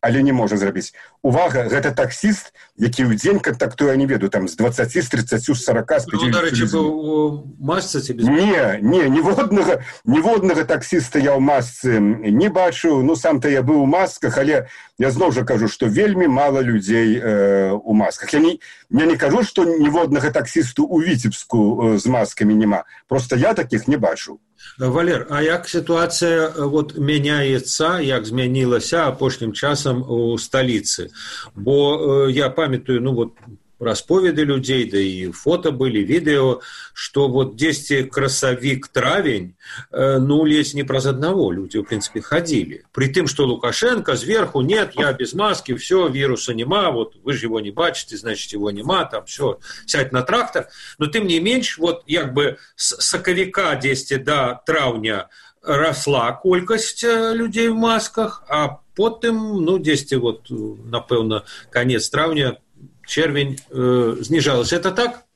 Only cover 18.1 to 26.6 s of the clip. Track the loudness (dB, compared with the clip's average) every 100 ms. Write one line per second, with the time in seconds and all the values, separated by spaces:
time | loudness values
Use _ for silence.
18.1 | -2 -2 2 4 2 -10 -20 _ 2 2
19.1 | 2 2 2 2 2 2 4 4 4 2
20.1 | 2 2 0 0 0 0 0 2 2 2
21.1 | 2 0 -4 -2 2 2 2 2 2 2
22.1 | 0 0 0 2 4 2 0 -4 -20 _
23.1 | -4 0 2 2 0 -2 -2 0 0 0
24.1 | -2 -8 -16 _ _ -20 -4 -2 0 2
25.1 | 0 -2 -2 0 0 -2 -6 0 0 0
26.1 | 0 0 2 0 -2